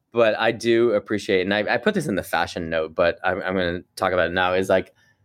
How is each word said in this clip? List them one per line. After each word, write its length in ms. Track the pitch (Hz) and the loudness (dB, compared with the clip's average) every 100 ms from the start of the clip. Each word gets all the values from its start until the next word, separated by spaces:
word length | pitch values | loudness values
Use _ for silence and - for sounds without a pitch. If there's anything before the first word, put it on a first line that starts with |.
| - | -4
But 260 | 117 113 98 | 2 2 4
I 140 | 113 | 0
do 440 | 120 117 117 117 | 0 2 4 4
appreciate, 480 | 104 - 104 - 95 | 2 -2 -4 0 0
and 120 | 92 | 2
I, 200 | 104 95 | 0 0
I 20 | 120 | 0
put 180 | - | 0
this 140 | 202 147 | -2 -2
in 80 | 95 | -4
the 80 | |
fashion 460 | - 85 87 - 82 | -2 -2 -2 -6 -4
note, 220 | 82 80 | -4 -4
but 280 | 80 85 82 | 0 0 0
I'm, 180 | 92 92 | -2 -4
I'm 140 | 85 | -2
gonna 280 | 95 87 87 - | -2 -2 -4 -10
talk 180 | - 95 | -4 0
about 180 | 90 85 | 0 0
it 20 | |
now, 200 | 90 90 | 0 0
is, 160 | 92 95 | 0 2
like, 240 | 95 87 _ _ _ | 0 0 _ _ _